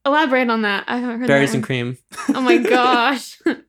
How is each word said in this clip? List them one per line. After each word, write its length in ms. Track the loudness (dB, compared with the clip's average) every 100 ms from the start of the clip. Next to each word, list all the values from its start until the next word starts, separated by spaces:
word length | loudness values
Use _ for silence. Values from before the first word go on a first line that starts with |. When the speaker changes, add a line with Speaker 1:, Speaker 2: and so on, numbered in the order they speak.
| 0
Speaker 1:
Elaborate 440 | 2 2 2 0
on 120 | 0
that. 220 | -2 -4 -4
I 100 | -6
haven't 220 | -4 -4
heard 80 | 2
Speaker 2:
berries 240 | 2 2
Speaker 1:
that 60 | -2
Speaker 2:
and 60 |
Speaker 1:
one. 20 | -4
Speaker 2:
cream. 300 | -4 -6 -8 _ -6 -4
Speaker 1:
Oh 120 | 0
my 160 | 2 2
Speaker 2:
<laughs> 180 | 4 2
Speaker 1:
gosh. 600 | 4 2 0 -2 -8 -6 -6
<laughs> 60 | -6